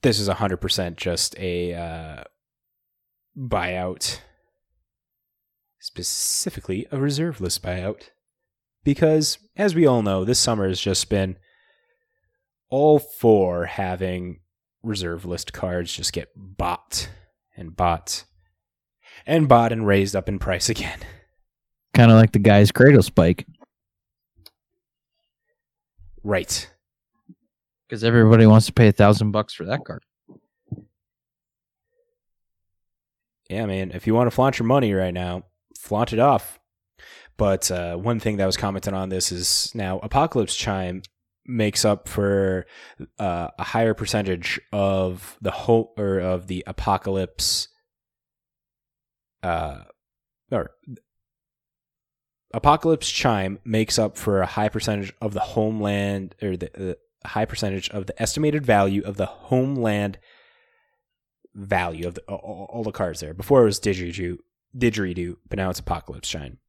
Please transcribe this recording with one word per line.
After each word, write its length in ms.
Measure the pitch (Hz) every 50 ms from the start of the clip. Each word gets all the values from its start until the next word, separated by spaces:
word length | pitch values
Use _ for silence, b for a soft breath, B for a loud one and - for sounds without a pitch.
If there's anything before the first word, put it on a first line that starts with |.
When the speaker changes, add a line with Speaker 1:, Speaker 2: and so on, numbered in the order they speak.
| -
Speaker 1:
This 180 | 135 113 98
is 80 | 104 98
a 60 | 92
hundred 240 | - 113 101 92 87
percent 400 | - 95 - - 95 87 85 -
just 360 | - 92 87 82 - - - -
a, 340 | 98 92 87 87 87 87 87
uh, 520 | 85 85 85 80 82 80 78 76 62 - - _ _ _ _ _ _ _ _ _ _ _ _ _ _ _ _ _ _ _ _ _
buyout. 840 | 143 135 120 110 101 87 90 90 92 92 92 90 80 - - - - - _ _ _ _ _ _ _ _ _ _ _ _ _ _ _ _ _ _ _ _ _ _ _ _ _ _ _ _ _ _ _
Specifically, 1040 | _ - _ - 90 - - - - - - - - 196 - - - - 95 98 123 - -
a 60 | 139
reserve 400 | 135 143 143 139 160 170 156 -
list 220 | 95 90 - - -
buyout. 480 | 90 90 92 90 98 107 - - - _ _ _ _ _ _ _ _ _ _ _ _ _ _ _
Because, 540 | 143 143 - - 156 156 156 151 - - - _ _ _
as 180 | - 202 208 170
we 120 | 160 170
all 160 | 143 127 120 107
know, 200 | 104 95 95 92
this 160 | 101 127 -
summer 300 | - - 117 107 98 95
has 100 | 92 90
just 300 | - 101 95 - - -
been 300 | 107 101 95 92 90 - _ _ _ _ _ _ _ _ _ _ _ _ _ _ _ _ _ _ _ _ _ _ _ _ _ _
all 300 | 131 131 143 156 151 147
for 680 | 143 - - - - 117 110 104 95 90 87 87 85
having 760 | 82 - - 98 92 92 90 95 92 90 90 90 90 85 87 _ _ _ _ _ _ _ _ _
reserve 420 | 113 107 98 92 85 85 85 90
list 300 | 90 90 82 - - -
cards 380 | - - 92 90 90 87 85 -
just 200 | - - - -
get 160 | - - - _
bought 720 | - 101 95 95 _ - 87 87 - _ _ - - - b b b b b _ _ _ _ _
and 180 | - 98 82 85
bought 500 | - 90 87 85 82 - - - - - _ _ _ _ _ _ _ _ _ _ _ _ _ _ b b b b b b
and 220 | - 156 165 156 139
bought 240 | 127 117 117 113 117
and 140 | 113 110
raised 280 | 104 101 98 98 98 98
up 140 | 98 95 -
in 100 | 101 95
price 300 | - - 92 87 - -
again. 300 | 113 - 92 85 - - B B B B B B _ _ _ _ _ _ _ _ _ _ _ _ _
Speaker 2:
Kinda 200 | - 117 117 113
like 180 | 113 113 107 -
the 60 | 117
guy's 320 | 101 107 104 101 104 104
Cradle 320 | - - 131 139 143 127 -
Spike. 440 | - - - 87 82 87 - - - - _ - _ _ _ _ _ _ _ _ _ _ _ _ _ _ _ _ - _ _ _ _ _ _ _ _ _ _ _ _ _ _ _ _ _ _ _ _ _ _ _ _ _ _ _ _ _ _ - - - - -
Speaker 1:
Right. 480 | 104 104 92 92 - - - - - _ _ _ _ _ _ _ _ _ _ _ _ - _ _ _ _ _ _ _ _ _ _ _
Speaker 2:
'Cause 120 | - 107 107
everybody 440 | 117 117 120 113 110 113 110 113
wants 180 | 110 107 110 110
to 60 | - -
pay 160 | - 120 107
a 40 | 101
thousand 400 | - 104 101 104 98 107 107 101
bucks 200 | 107 107 - -
for 140 | - 82
that 180 | 90 113 147 -
card. 180 | - - 131 _ _ _ _ _ _ - - _ _ _ _ _ _ - - - _ _ _ _ _ _ _ _ _ _ _ _ _ _ _ _ _ _ _ _ _ _ _ _ _ _ _ _ _ _ _ _ _ _ _ _ _ _ _ _ _ _ _ _ _ _ _ _ _ _ _ _ _
Speaker 1:
Yeah, 160 | 92 101 113
man. 260 | 104 95 95 95 92 85
If 140 | 90 -
you 80 | 110 110
wanna 160 | 117 123 120
flaunt 280 | - - 127 135 131 -
your 80 | 120
money 280 | 113 131 143 127 110 101
right 180 | 95 95 92 90
now, 320 | 90 90 90 90 90 - _ _ _ _ _ _ -
flaunt 360 | - - 104 104 117 120 -
it 40 | 110
off. 400 | 120 139 139 113 - - - _ _ _ _ _ _ _ _ b b b b b b b b
But, 340 | _ 110 101 98 92 - -
uh, 260 | 92 90 87 87 87
one 220 | 87 92 117 120 113
thing 200 | - 113 107 101
that 80 | 98
was 100 | 95 95
commented 380 | - - 101 98 95 - 104 98
on 160 | 95 95 95
this 200 | 95 92 90 -
is 400 | 90 87 90 90 - - - - -
now 240 | 113 101 92 95 92
Apocalypse 580 | - 110 - 135 147 160 - 131 107 92 -
Chime 460 | - - - 101 95 92 90 90 95 95 - _ _ _ _ _ _ _
makes 400 | - 123 117 107 104 101 - -
up 240 | 110 101 95 - -
for, 580 | - - 101 101 101 98 98 95 92 92 87 b b b b b b b - - _ _
uh, 320 | 101 95 87 85 85 - - -
a 60 | -
higher 280 | - - 117 117 113 107
percentage 680 | - 110 101 - 110 104 95 92 87 85 - - - - _ -
of 640 | 104 98 98 98 95 95 92 92 92 - - - _ -
the 80 | 98
ho-, 420 | - - - - 117 113 113 - _ -
or 200 | 104 98 95 95
of 260 | 90 92 92 90 87
the 180 | 95 95 90 -
Apocalypse, 1000 | - 95 - - - 98 95 - - 95 95 95 90 _ - - - - - - - _ _ _ _ _ _ _ _ _ _ _ _ _ _ _ _ _ _ _ _ _ _ _ _ _ _ _ _ _ _ _ _ _ _ -
uh, 420 | 87 85 82 82 80 73 - 50 _ - _ _ _ _ _ _ _ _ _ _ _
or 240 | - 113 82 - _ _ _ - 127 - _ _ _ _ _ _ _ _ _ _ _ _ _ _ _ _ _ _ _ _ _ _ _ _ _ _ _ _ _ _ -
Apocalypse 560 | 113 - 143 151 156 - 165 160 156 - -
Chime 480 | - - - 135 113 101 95 95 98 - _
makes 360 | - 110 110 110 - - -
up 180 | 110 104 -
for 240 | - - - 101 98
a 60 | 92
high 240 | 87 - - 107 107
percentage 420 | - 110 - - 107 104 98 95 - _
of 140 | - 110 101
the 60 | 101
Homeland, 960 | 92 - - 113 107 107 110 110 107 101 101 101 101 101 101 101 95 87 - _
or 160 | - 101 92
the, 140 | 90 87 82 _
the 260 | - 98 92 87 - _ _ _ _ _
high 180 | - - 110 110
percentage 440 | - - - - 104 95 98 92 -
of 160 | - 107 95
the 160 | 95 - - 113
estimated 420 | 110 - - 156 151 147 151 143
value 380 | 120 110 101 98 98 98 101 101
of 140 | 101 101
the 100 | 98 98
Homeland 920 | - - - - - 131 127 131 135 139 135 117 110 104 104 104 101 98 - _ _ _ _ _ _ _ _ _ _ _ _ _ _ _ _ _ _ _ _ _ _ _ _ _ - _
value 520 | 104 98 98 101 92 90 87 85 80 85
of 80 | 87 87
the, 80 | 90 -
all, 440 | - 101 - - - 104 90 98 -
all 140 | - 117 113
the 80 | 107 -
cards 280 | - 110 90 80 80
there. 140 | - 76 78
Before 280 | 87 98 - 143 135 120
it 20 |
was 140 | 110 101 -
Didgeridoo, 580 | - 107 98 92 90 87 85 92 92 87 90 85 - _ _ _ _ _ _
Didgeridoo, 600 | 127 123 120 107 107 101 92 87 87 87 87 87 _ _ _
but 80 | -
now 140 | 101 95 92
it's 80 | 90 -
Apocalypse 500 | - - - 82 - - - - - -
Chime. 300 | - 82 73 67 65 64 _